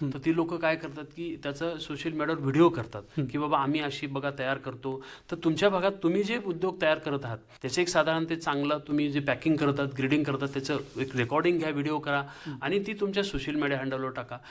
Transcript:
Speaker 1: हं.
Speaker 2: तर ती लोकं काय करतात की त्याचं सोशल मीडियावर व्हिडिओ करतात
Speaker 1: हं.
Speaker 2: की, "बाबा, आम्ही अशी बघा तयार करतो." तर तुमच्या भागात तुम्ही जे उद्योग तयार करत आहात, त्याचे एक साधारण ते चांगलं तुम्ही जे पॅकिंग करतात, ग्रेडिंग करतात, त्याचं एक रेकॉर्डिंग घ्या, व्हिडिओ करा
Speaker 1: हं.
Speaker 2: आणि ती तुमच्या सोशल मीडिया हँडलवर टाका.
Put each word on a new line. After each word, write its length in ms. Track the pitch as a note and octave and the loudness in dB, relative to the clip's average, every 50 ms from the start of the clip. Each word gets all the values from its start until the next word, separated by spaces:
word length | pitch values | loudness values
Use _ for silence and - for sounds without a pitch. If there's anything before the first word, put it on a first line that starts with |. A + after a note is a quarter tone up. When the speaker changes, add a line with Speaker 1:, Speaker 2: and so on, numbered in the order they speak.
Speaker 1:
हं. 80 | D3+ C#3 C3 | -4 -4 -4
Speaker 2:
तर 40 | C3+ | -2
ती 160 | B2+ E3 D#3+ | 0 2 2
लोकं 220 | E3+ E3 E3 F3+ | 2 2 0 0
काय 200 | E3 E3+ D#3+ D#3+ | 0 0 0 0
करतात 280 | D#3+ D#3+ C#3+ C#3 D3+ D3 D3 - | 0 -4 -8 -10 -10 -12 -12 -10
की 200 | E3 E3+ E3+ D#3+ C#3 | -10 -8 -8 -8 -6
त्याचं 360 | C#3 C#3+ C#3 C#3+ E3 E3+ E3 D3+ | -6 -6 -4 -4 -4 -4 -4 -6
सोशल 320 | - - D3 C#3 - E3 | -8 -8 -8 -6 -4 -4
मीडियावर 300 | D#3 D3+ D3 D3+ E3 D#3 | -2 -2 0 0 0 0
व्हिडिओ 280 | C#3 C3+ C3 D3+ E3+ E3 | 0 2 6 8 8 8
करतात 340 | - B2 A2+ - - G#2 G2+ - - D#3+ | 6 2 -6 -6 -8 -12 -10 -6 -2 -2
Speaker 1:
हं. 60 | C3+ | -2
Speaker 2:
की, 140 | A#2+ B2 C#3+ | 0 0 -2
"बाबा, 200 | D3+ D3 D3+ C#3+ | 0 2 2 2
आम्ही 220 | C3+ C#3 D3 D#3 | 4 2 2 0
अशी 260 | D3 C#3+ C#3 - D3 | 0 -2 -4 -4 -6
बघा 240 | C#3 C3+ C#3 C#3 C#3 C#3 C3+ | -4 -4 -2 -4 -4 -4 -2
तयार 200 | B2+ C3 C3+ C3 | -2 -2 -2 -2
करतो." 460 | - C3+ B2+ A#2 - C3+ C3 C3+ C3+ - - - - - | -4 -8 -10 -6 -6 -6 -6 -6 -8 -12 -18 -16 -10 -8
तर 60 | F3 E3 - | -4 0 2
तुमच्या 240 | E3 D#3+ - F#3+ G3+ | 2 2 4 4 4
भागात 240 | G3 F3+ F3+ G3 G3 F#3+ | 4 4 2 2 2 2
तुम्ही 200 | - E3 E3+ G3+ | 2 2 2 2
जे 180 | G3+ G3+ A#3 A#3+ G3+ | 2 0 -2 -2 -2
उद्योग 360 | G3 E3+ E3 F3+ F#3+ - - | -4 -4 -2 -2 -2 0 2
तयार 160 | E3 D#3 D#3 D#3 | 4 4 4 2
करत 260 | - D#3 C#3+ C#3 C#3 | 0 -2 -2 -2 -2
आहात, 140 | A#2+ A2+ G#2+ - - - - | -4 -6 -8 -10 -16 -14 -10
त्याचे 200 | - B2+ - F3+ | -8 -2 0 2
एक 60 | F3 F3 | 2 4
साधारण 360 | F3+ E3 D3+ D#3+ D#3+ E3 D#3+ | 4 4 4 4 4 2 0
ते 120 | E3 E3 | 0 -2
चांगलं 420 | E3 - E3 C#3+ C#3+ C#3+ C#3+ D3+ D3 D3 - | -2 0 0 0 2 2 0 0 0 0 0
तुम्ही 220 | D3 D3 D3 D3 | 0 0 2 2
जे 100 | C#3 D3 | 0 0
पॅकिंग 360 | C#3+ D3 B2 - - D#3+ D#3 | 0 0 0 2 2 2 4
करतात, 320 | C#3+ D3+ C#3+ C#3 C#3+ C#3 C#3 C#3 C#3+ | 4 4 2 2 2 0 -2 -2 0
ग्रेडिंग 260 | C3 C3 D3+ D3+ C#3+ | 2 2 4 2 2
करतात, 240 | D3 C3+ C3 C#3 C#3 | 2 -2 -2 -2 -2
त्याचं 280 | C#3 C#3 C3+ - D3 A#2 - - - | -4 -4 -2 -2 -2 -4 -4 -6 -6
एक 200 | A#2 C3+ C3+ - | -6 -4 -2 0
रेकॉर्डिंग 420 | B2+ A#2+ A#2 C#3 D#3 D#3+ F3 F3+ E3 | 0 0 2 2 2 4 4 4 2
घ्या, 120 | D#3+ D#3 | 2 0
व्हिडिओ 280 | D3 C#3+ C#3 D3+ D3+ D3 | 0 0 0 0 0 -2
करा 240 | D3 D3 C#3+ C#3 C#3 C#3+ - - - | 0 0 0 0 -2 -4 -10 -14 -12
Speaker 1:
हं. 60 | D#3+ C#3 B2 | -10 -8 -6
Speaker 2:
आणि 160 | C3+ D3 F#3 G3+ | -2 0 0 0
ती 140 | G3 G#3+ | 0 -2
तुमच्या 300 | A3 G3+ G3+ G3 G3 G3+ | -4 -2 -2 -2 0 0
सोशल 320 | G3 G3 - C3 - D#3 D3 | -2 -2 -2 -4 -4 -2 -2
मीडिया 240 | D3+ C#3+ C#3 C#3 C3 | 0 0 0 0 0
हँडलवर 320 | C3 C3+ C3+ C3 C3 C3 | -2 -2 -4 -2 -4 -4
टाका. 280 | C3 C3 A#2+ - B2 B2+ - - | -4 -6 -8 -8 -10 -12 -14 -16